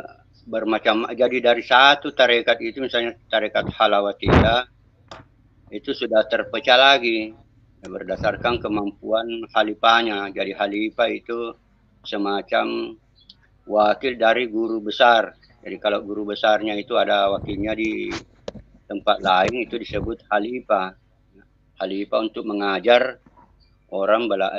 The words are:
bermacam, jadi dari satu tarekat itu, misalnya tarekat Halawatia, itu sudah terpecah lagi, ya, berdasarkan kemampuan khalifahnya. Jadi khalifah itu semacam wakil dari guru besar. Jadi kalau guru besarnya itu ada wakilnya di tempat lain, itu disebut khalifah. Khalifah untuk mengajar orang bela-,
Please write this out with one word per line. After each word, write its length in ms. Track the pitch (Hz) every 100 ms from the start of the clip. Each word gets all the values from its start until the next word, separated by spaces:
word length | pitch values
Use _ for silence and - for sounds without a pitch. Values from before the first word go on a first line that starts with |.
| - - _ _
bermacam, 640 | 117 113 107 107 113 110 117
jadi 260 | 117 123 123
dari 240 | 120 117
satu 480 | - 127 139 143 147 -
tarekat 440 | 123 117 117 117
itu, 180 | 117 139
misalnya 320 | 127 120 117 - -
tarekat 420 | 110 107 110 - -
Halawatia, 920 | 110 104 101 - 95 87 110 120 123 _ _ _ - - - _ _ _ -
itu 200 | 104 - 139
sudah 320 | 117 110 107
terpecah 520 | 113 104 110 131 123
lagi, 520 | 135 139 120 113 110 - _ _ _ _
ya, 40 | 92
berdasarkan 720 | 95 92 95 107 98 120 120
kemampuan 880 | 110 107 101 - 107 110 117 117 113
khalifahnya. 800 | 113 107 104 113 117 113 101 101 95
Jadi 160 | 98 95
khalifah 540 | 101 101 110 113 113
itu 440 | - - 117 117 - _ _ _ _
semacam 920 | - 104 101 101 - 110 113 117 117 113 _ _ _ - _ _
wakil 560 | - 104 104 104 135 120
dari 320 | 110 113 120
guru 320 | 107 113 113
besar. 480 | 104 - 123 117 101 - _ _
Jadi 160 | - 95
kalau 240 | 107 104
guru 240 | 98 104 104
besarnya 480 | 101 110 104 107 104
itu 240 | 98 101
ada 320 | 98 101 98
wakilnya 400 | 98 101 98 104
di 400 | 110 110 104 98 - - _ - - - _ -
tempat 320 | 101 107 98
lain, 400 | 95 92 101 123
itu 160 | 117 120
disebut 480 | 107 104 98 117 -
khalifah. 640 | 104 110 127 123 101 92 92 _ _ _ _ _ _ _ -
Khalifah 400 | 95 98 101 113
untuk 240 | 110 120
mengajar 800 | 110 104 101 95 107 120 127 - _ _ _ _ _ _ -
orang 380 | 95 98 110 120
bela-, 240 | 98 95